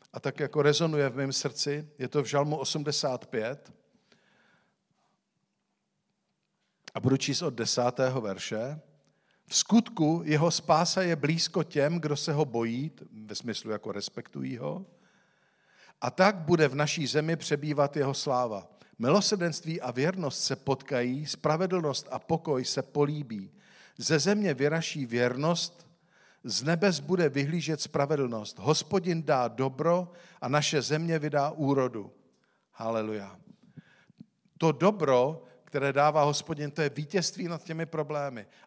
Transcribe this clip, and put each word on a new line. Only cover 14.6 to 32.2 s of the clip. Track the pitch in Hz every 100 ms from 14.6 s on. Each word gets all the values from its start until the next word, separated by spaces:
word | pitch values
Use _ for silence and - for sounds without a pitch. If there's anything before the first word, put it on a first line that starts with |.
| - 180 190 _ _ _ _ _ _ _ _ _ - _
A | 123
tak | - 196 190
bude | 156 165 143
v |
naší | 139 147 170 131
zemi | 151 156 160
přebývat | - 147 151 143 139 151
jeho | 135
sláva. | 131 147 123 120 101 - _ - -
Milosrdenství | 120 196 196 202 170 147 160 160
a | 123
věrnost | 143 165 190 143 -
se | - 135
potkají, | 139 131 - 127 123 135 147
spravedlnost | - 151 156 185 185 151 131 -
a | 117
pokoj | - 165 165 131
se | 123 135
políbí. | - 147 143 147 127 104 95 - - - - -
Ze | - 156
země | 180 208 196
vyraší | 131 147 165 - 151 120
věrnost, | 120 123 127 156 165 - - - _ _ _ _ _
z | 123 113
nebes | 143 165 196 147
bude | 143 180 151
vyhlížet | 139 143 170 147 151
spravedlnost. | - 147 143 143 123 113 104 -
Hospodin | 113 156 - 196 175 165
dá | 147 135 117
dobro | 110 135 131 160 175 175 - - -
a | 127
naše | 147 147 151
země | 110 156 170 160
vydá | 147 143 147
úrodu. | 151 139 135 127 110 92 -